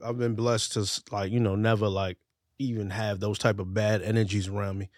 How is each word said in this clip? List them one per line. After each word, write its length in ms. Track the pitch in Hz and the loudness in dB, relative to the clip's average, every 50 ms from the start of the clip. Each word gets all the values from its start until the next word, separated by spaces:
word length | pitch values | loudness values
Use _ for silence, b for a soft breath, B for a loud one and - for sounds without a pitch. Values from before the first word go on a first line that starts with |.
| 113 | -6
I've 140 | 117 117 123 | -6 -2 0
been 160 | 120 117 113 | 0 2 2
blessed 380 | 107 117 120 117 107 - - - | 2 2 2 2 2 0 -2 -2
to, 60 | 110 | -2
s-, 220 | 104 98 - - - - | -2 -2 -4 -6 -8 -6
like, 220 | - 101 98 95 110 | -4 -4 -2 0 2
you 80 | 120 | 2
know, 160 | 117 104 98 | 2 2 2
never, 320 | 101 110 113 113 104 107 104 | 2 2 4 4 2 2 0
like, 300 | 95 98 98 92 92 - _ _ _ _ _ _ _ - | 0 0 -2 -4 -4 -8 _ _ _ _ _ _ _ -6
even 320 | 135 127 117 110 101 95 | -4 -4 -4 -4 -4 -4
have 300 | 92 107 110 107 101 92 | -4 -4 -2 -2 -2 -2
those 180 | 101 104 101 - | -2 -2 -2 2
type 200 | - 120 104 101 | 2 2 2 2
of 160 | 98 92 95 | -2 -2 0
bad 280 | 107 107 107 110 101 87 | 0 2 2 2 2 2
energies 460 | 107 110 113 110 95 98 104 92 98 | 2 2 2 2 2 0 -2 -2 -2
around 300 | 98 104 101 98 98 98 | -4 -4 -4 -4 -4 -6
me. 100 | 98 - b | -8 -10 b